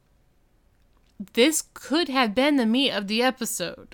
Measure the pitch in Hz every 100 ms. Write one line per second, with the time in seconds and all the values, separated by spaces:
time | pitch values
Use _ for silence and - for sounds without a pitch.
0 | _ _ _ _ _ _ _ _ _ _
1 | _ - 190 - 285 311 - - - 311
2 | 349 262 233 202 285 285 220 247 277 196
3 | 196 220 254 254 226 - 175 - 98